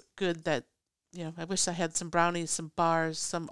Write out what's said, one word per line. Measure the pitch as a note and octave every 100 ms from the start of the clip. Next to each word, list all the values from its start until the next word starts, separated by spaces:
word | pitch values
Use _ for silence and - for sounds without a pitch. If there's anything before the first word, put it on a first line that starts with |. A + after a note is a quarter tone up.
| - -
good | F#3 E3 E3
that, | C#3 - _ _ _ _
you | F3+ D#3+
know, | E3
"I | E3+
wish | F#3 F#3
I |
had | F3 E3 -
some | F3
brownies, | E3+ E3+ F3 E3
some | - D#3 -
bars, | E3 E3 D#3+ D#3
some | - E3+ E3